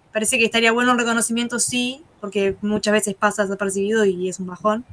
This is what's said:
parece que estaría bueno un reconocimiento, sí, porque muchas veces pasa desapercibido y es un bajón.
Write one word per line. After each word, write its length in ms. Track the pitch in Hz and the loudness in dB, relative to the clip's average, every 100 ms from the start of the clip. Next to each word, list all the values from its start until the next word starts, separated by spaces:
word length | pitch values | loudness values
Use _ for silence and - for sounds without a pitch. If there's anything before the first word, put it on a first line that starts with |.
| _ | _
parece 260 | 214 214 247 | -4 0 0
que 60 | |
estaría 300 | 226 226 226 | 2 4 4
bueno 180 | 233 247 | 4 4
un 80 | 240 | 2
reconocimiento, 580 | 233 233 226 233 240 233 | 2 0 0 -2 -2 -2
sí, 460 | - 247 247 269 - _ | -2 -2 -2 -6 -16 _
porque 380 | 202 202 196 190 | -6 -2 0 -2
muchas 300 | 208 208 208 | -2 -2 2
veces 240 | 214 208 190 | 0 0 0
pasa 280 | 208 202 | 0 0
desapercibido 600 | 196 196 196 196 196 220 | -2 -2 -4 -2 0 2
y 240 | 202 180 185 | 2 0 -4
es 100 | 180 | -6
un 60 | 185 | -10
bajón. 360 | 180 214 220 - | -4 -2 -2 -4